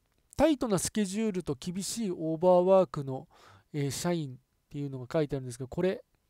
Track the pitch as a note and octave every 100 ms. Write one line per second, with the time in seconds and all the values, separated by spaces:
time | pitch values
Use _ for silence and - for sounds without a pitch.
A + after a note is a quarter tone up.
0 | _ _ _ - D4+ C#4 B3 F#3 - G#3+
1 | G3 G3+ A3 F3+ D#3 C#3 F3+ F3 F3+ A3+
2 | G#3+ F3 D#3+ D#3+ F3+ F3+ F3+ F#3+ F3+ D3
3 | C3+ C3 - _ - - _ D3+ C#3+ B2
4 | F3 E3+ C#3+ B2+ _ _ _ C#3+ C#3+ C3
5 | B2 E3 D3 C3+ B2+ A#2 C3 - F#3 G3
6 | - _ _